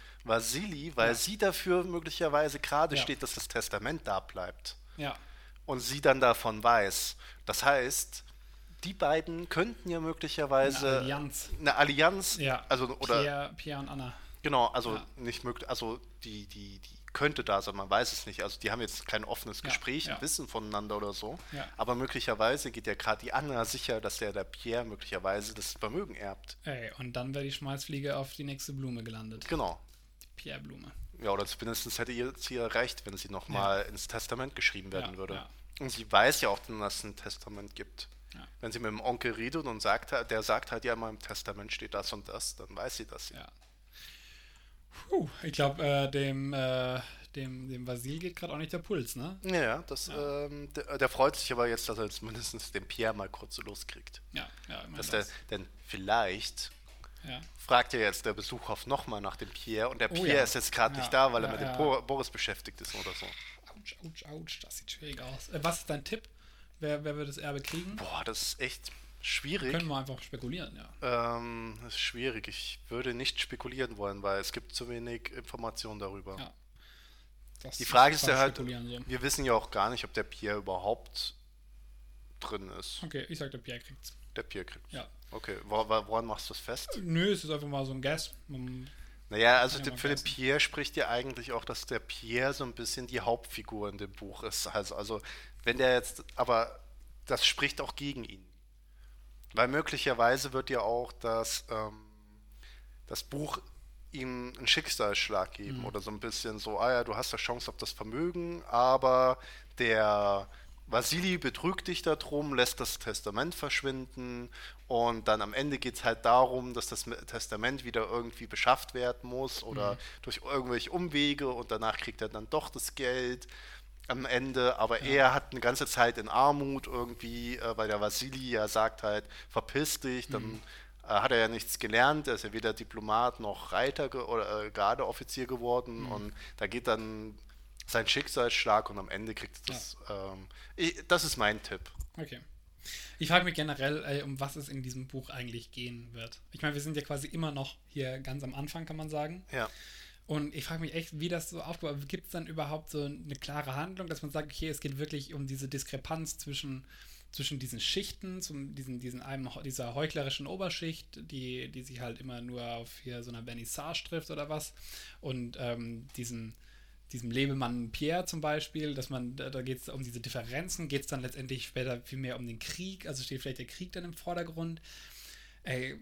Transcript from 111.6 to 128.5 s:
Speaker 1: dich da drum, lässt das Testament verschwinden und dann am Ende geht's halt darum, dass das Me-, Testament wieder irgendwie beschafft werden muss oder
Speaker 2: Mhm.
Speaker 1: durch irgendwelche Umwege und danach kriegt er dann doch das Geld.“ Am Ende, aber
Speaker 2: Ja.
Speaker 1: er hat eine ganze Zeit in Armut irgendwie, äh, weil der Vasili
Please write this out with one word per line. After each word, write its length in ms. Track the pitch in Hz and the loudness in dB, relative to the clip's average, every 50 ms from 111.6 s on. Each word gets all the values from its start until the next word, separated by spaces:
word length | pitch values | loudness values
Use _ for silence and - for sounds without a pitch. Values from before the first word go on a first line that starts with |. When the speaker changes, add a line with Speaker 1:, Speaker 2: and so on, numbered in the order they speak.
| - 180 185 - - | 0 0 0 0 -2
Speaker 1:
dich 160 | - 175 - | -4 -4 0
da 140 | - 170 151 | 2 2 2
drum, 380 | 151 - - 147 147 151 147 139 | 2 0 -2 0 0 0 2 6
lässt 260 | 123 123 - - - | 6 6 6 4 -2
das 180 | 127 - - - | -2 -2 -4 -4
Testament 560 | - 113 101 - - 104 101 110 139 170 170 | -4 -4 -4 -2 -2 -2 0 0 0 0 -2
verschwinden 960 | - - 143 - - - 135 131 131 131 127 - 127 123 123 123 120 120 120 - - - - - - - - | -4 -2 0 0 0 0 0 -2 -2 -6 -8 -10 -10 -8 -6 -6 -8 -8 -10 -12 -14 -14 -14 -16 -14 -6 0
und 400 | 127 117 117 117 117 113 107 - | 2 4 4 4 4 2 4 4
dann 140 | 107 107 | 4 4
am 120 | 104 101 107 | 4 0 0
Ende 240 | 131 139 147 139 123 | -2 0 0 0 -2
geht's 240 | - 127 - - | -2 -4 -2 2
halt 220 | - 120 117 - - | 2 2 2 4 6
darum, 500 | 117 120 127 131 127 127 127 123 127 120 | 8 10 10 10 8 4 0 -2 -2 -4
dass 120 | 120 - - | -4 -4 -4
das 180 | 117 - - | -4 -4 -4
Me-, 100 | 117 117 - - | -6 -6 -8 -8
Testament 580 | - - 113 - - 110 107 110 127 139 135 123 | -8 -6 -6 -4 -4 -4 0 0 0 0 0 -4
wieder 240 | 120 - 117 110 90 | -2 0 0 0 0
irgendwie 400 | 110 120 117 117 110 - 117 110 | 0 -2 -4 -4 -8 -10 -10 -6
beschafft 460 | - - - 123 131 - - - - | -2 2 6 6 6 6 4 -6 -2
werden 340 | 127 123 123 120 - - 123 | 0 0 0 0 -2 -6 -6
muss 320 | 123 127 135 131 - - | -4 -2 -2 -2 -4 -6
oder 300 | - 113 107 104 104 101 101 | -6 -4 -2 0 2 0 0
Speaker 2:
Mhm. 40 | - - - - - | -2 -6 -12 -14 -10
Speaker 1:
durch 180 | - 127 120 - - | -8 -6 -6 -6 -2
irgendwelche 460 | - 143 135 127 123 123 117 - - | 0 0 0 2 2 0 0 0 0
Umwege 580 | - 175 180 170 147 147 147 143 143 143 143 131 | -2 0 0 2 4 4 4 4 4 2 0 0
und 220 | 127 120 120 - | 0 -2 -2 -2
danach 260 | 110 110 113 110 107 | 0 2 2 2 2
kriegt 240 | - - 123 110 - | 0 -2 -6 -4 -4
er 60 | 110 107 | -4 -4
dann 200 | - 110 110 - | -4 -6 -4 0
doch 200 | - 156 - - | 0 0 0 0
das 240 | - 131 - - - | -6 -6 -6 -6 -4
Geld.“ 500 | - 135 123 127 127 127 123 123 123 - - - - - - - - - - - - - - | 0 0 2 2 2 2 0 -2 -4 -6 -14 -16 -16 -16 -16 -16 -16 -18 -18 -18 -12 -4 -4
Am 160 | 127 135 127 | -2 -2 0
Ende, 500 | 131 123 123 131 135 127 131 123 127 123 - | 2 2 2 2 2 4 6 6 6 6 6
aber 200 | 110 110 117 110 - | 4 4 4 4 4
Speaker 2:
Ja. 20 | 135 | 6
Speaker 1:
er 220 | 135 139 135 127 131 | 8 10 10 10 8
hat 180 | 139 - - | 6 2 -2
eine 80 | - 127 | -4 2
ganze 260 | 117 120 131 - 147 | 4 4 4 4 2
Zeit 320 | - - 131 120 120 117 117 | 2 6 6 6 6 6 2
in 100 | 107 107 | -2 2
Armut 600 | - 120 135 143 147 143 139 139 139 135 - 127 | 6 8 8 8 8 6 2 0 -2 -4 -4 -2
irgendwie, 720 | 127 120 120 120 120 - - 117 120 120 120 117 127 120 | -2 -2 -2 -2 -6 -8 -8 -8 -6 -6 -4 -4 -4 -2
äh, 180 | 117 113 113 | -2 -2 0
weil 100 | 110 110 | 2 2
der 140 | 107 104 104 | 2 2 4
Vasili 500 | 104 104 - - 127 135 131 131 131 127 | 2 2 2 0 -2 -2 -4 -4 -2 2